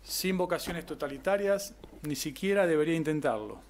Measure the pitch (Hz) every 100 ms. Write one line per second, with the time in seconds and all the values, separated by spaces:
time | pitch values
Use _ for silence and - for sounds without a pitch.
0 | - - 185 190 175 165 - 170 165 147
1 | 147 139 190 196 196 202 196 - - -
2 | 151 143 156 135 190 196 180 156 151 165
3 | 156 156 139 113 107 101